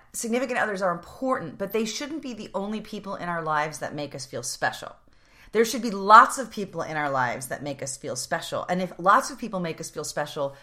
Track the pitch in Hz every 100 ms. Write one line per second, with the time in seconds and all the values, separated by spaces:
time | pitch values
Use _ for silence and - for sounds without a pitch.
0 | - - 233 233 254 247 214 190 190 175
1 | - - 262 262 165 - 196 220 220 -
2 | 285 311 269 220 214 196 196 220 - 208
3 | 196 196 175 170 156 151 156 147 147 151
4 | 143 143 131 131 117 - 131 - - -
5 | - - _ - - 208 226 262 226 196
6 | 196 214 269 - 226 220 196 165 156 156
7 | 147 135 123 113 131 - 143 139 135 -
8 | 143 123 - 165 - 123 - 180 180 -
9 | 180 220 269 269 220 196 170 160 160 -
10 | 147 - 147 - 139 139